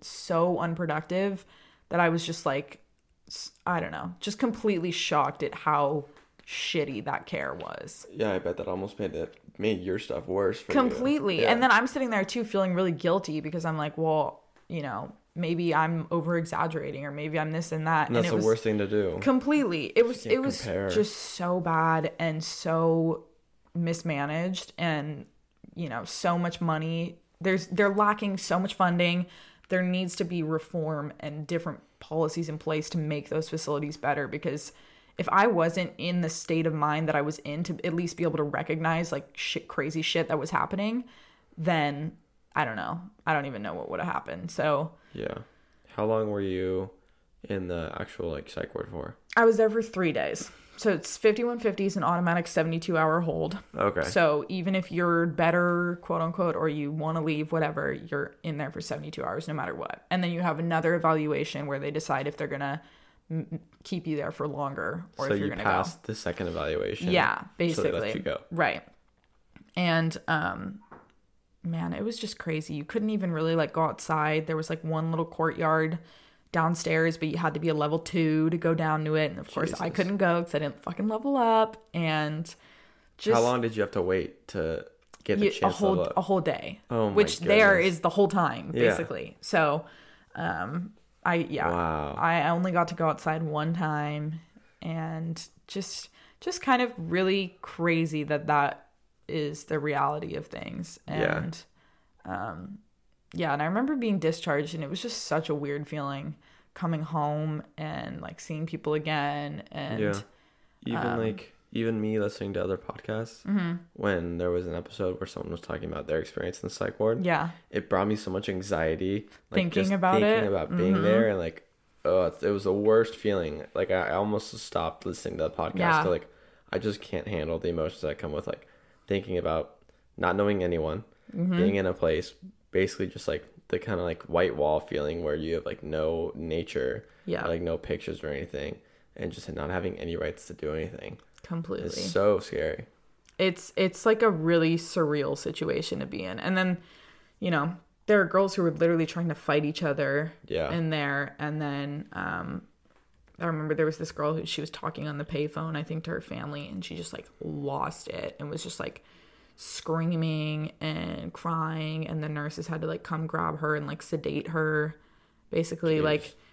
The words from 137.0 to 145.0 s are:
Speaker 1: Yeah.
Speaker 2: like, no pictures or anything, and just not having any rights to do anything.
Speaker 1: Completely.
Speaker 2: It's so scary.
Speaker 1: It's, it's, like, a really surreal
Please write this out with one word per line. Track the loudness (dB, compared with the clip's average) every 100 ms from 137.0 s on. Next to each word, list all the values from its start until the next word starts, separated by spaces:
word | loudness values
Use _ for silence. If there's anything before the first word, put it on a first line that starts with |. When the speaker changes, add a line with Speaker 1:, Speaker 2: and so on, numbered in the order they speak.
| -8 -14
Speaker 1:
Yeah. | -4 -2 -2
Speaker 2:
like, | -2
no | -2 -2
pictures | -4 -6 -4 -8
or | -6
anything, | -6 -6 -6 -6 -8 _ _ _ -8
and | -8
just | -8 -10
not | -6 -2
having | -2 -2 -4
any | -6 -2
rights | -4 -6 -14
to |
do | -8 -4
anything. | -4 -6 -8 -14 -14 _ -20
Speaker 1:
Completely. | -8 -8 -6 -6 -6
Speaker 2:
It's | -6 -2
so | 4 6 4
scary. | 0 -2 -2 -4 -10 _ _ _ _ 0
Speaker 1:
It's, | 0 0 -6 0
it's, | 0 2 2
like, | 6
a | 4
really | 4 4 6 6 2
surreal | 0 0